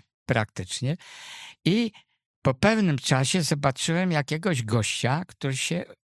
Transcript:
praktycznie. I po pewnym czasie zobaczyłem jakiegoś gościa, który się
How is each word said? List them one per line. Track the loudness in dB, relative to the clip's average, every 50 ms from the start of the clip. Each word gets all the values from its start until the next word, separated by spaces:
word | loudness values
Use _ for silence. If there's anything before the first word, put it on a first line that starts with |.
| -12 _ _ _ _
praktycznie. | 0 0 0 0 -2 -4 -10 -10 -8 -8 -6 -4 -4 -4 -6 -8 -16 -20 -20 -18 -18 -18 -18 -18 -20 -10 _ 0
I | 2 2 2 2 0 -4 -10 _ _ _ _ _ _ _ _
po | 0 0 2
pewnym | 4 4 4 4 4 4 2 2
czasie | 0 2 2 2 2 2 2 0 0
zobaczyłem | 0 0 0 0 0 0 0 0 -2 0 0 0 0 0
jakiegoś | 0 0 0 -2 -4 -4 -2 -2 -2 -2 -2
gościa, | 0 0 0 0 0 -2 -2 0 0 0 -2 -4
który | -8 -10 -8 -6 -4 -4
się | -4 -4 -4 -4 -4 -6 -8 -14 _